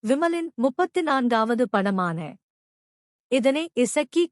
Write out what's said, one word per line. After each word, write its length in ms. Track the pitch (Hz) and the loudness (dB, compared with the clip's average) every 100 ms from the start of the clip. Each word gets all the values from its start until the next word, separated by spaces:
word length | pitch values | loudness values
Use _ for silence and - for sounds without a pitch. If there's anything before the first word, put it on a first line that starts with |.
| 214 | 0
விமலின் 460 | 277 339 339 330 - | 0 0 -2 -6 -2
முப்பத்தி 460 | 254 262 359 - | -2 0 -2 0
நான்காவது 680 | 320 269 247 226 220 233 254 | 0 0 2 0 0 0 0
படமான 680 | 208 196 190 175 165 156 - _ _ _ _ _ _ _ _ _ | 0 0 0 -2 -4 -10 -14 _ _ _ _ _ _ _ _ _
இதனை 420 | 262 262 277 330 - | 0 2 0 -4 -2
இசக்கி 560 | 247 - 269 330 339 | 0 0 -2 0 -2